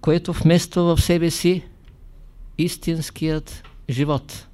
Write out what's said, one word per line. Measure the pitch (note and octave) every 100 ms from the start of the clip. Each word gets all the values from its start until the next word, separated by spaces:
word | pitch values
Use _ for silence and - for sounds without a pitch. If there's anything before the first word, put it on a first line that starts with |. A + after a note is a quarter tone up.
което | - E3 E3+
вмества | E3+ D#3+ E3+ - - F3 E3
в |
себе | - F3 E3+
си | D3+ F3 F#3 - - - - - - - - - -
истинският | E3+ - - E3 D3+ - D#3 D#3 D3+ - - - -
живот. | B2 D3 C#3+ - - -